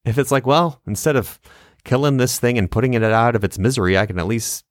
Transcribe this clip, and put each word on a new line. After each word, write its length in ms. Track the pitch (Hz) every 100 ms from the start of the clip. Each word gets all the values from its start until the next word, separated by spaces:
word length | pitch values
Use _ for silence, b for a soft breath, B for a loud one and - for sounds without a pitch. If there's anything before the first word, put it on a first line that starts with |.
If 140 | - 117
it's 120 | 131
like, 160 | 135 123
"Well, 340 | 147 170 139 -
instead 300 | 104 156 139
of 220 | 104 - b b b b
killing 320 | - 127 147 135
this 220 | 123 -
thing 180 | 123 123
and 120 | 98
putting 240 | 113 127
it 80 | 120
out 340 | 110 110 117 117
of 80 |
its 140 | 101 -
misery, 400 | 101 131 90 95
I 80 | 104
can 120 | 90
at 80 | 85
least 380 | 117 113 - -